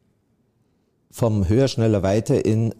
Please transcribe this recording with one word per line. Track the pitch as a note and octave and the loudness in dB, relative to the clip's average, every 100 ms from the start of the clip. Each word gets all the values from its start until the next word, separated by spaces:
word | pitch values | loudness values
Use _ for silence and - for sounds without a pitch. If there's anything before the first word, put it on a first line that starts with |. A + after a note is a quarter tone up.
| _ _ _ _ _ _ _ _ _ _ _ | _ _ _ _ _ _ _ _ _ _ _
vom | - A#2 G#2 F2 | -4 -2 0 0
höher, | A2+ C3+ | 2 0
schneller, | - A2+ G#2 | 0 0 0
weiter | F#2+ G#2+ A2 B2 | 0 0 0 0
in | - A2 A2+ | 0 0 -2